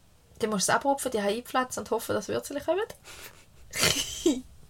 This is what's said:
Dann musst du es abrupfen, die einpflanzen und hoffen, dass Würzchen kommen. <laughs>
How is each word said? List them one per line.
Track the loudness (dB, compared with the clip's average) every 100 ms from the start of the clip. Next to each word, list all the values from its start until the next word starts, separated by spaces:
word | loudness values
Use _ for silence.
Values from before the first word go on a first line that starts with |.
| -20 -20 _ -4
Dann | 0
musst | 2 4
du |
es | 4
abrupfen, | 4 2 2
die | 0
einpflanzen | 2 0 0 0 0 -4
und | -2
hoffen, | -2 0
dass | -2 0
Würzchen | -4 -4 -6
kommen. | 0 0 0 -6 -16 -16 -16 -18 -20 -20 -12
<laughs> | 0 2 2 -2 0 2 2 -2 -18 -14